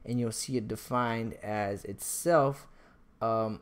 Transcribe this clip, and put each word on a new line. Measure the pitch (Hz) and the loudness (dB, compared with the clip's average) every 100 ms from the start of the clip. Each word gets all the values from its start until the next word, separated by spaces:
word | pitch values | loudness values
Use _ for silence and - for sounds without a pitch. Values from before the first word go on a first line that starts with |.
and | - 123 | -4 0
you'll | 117 | 0
see | - - 123 | -2 -2 -2
it | 110 | -2
defined | 107 - 123 120 117 110 - | -6 -2 0 2 0 -4 -6
as | 104 107 101 101 | -4 -2 0 -2
itself, | - 101 - - 175 160 139 139 - - - - - - | -6 -8 -6 -2 4 6 6 0 -10 -20 -20 -20 -20 -2
um, | 113 113 110 107 | 0 2 0 -4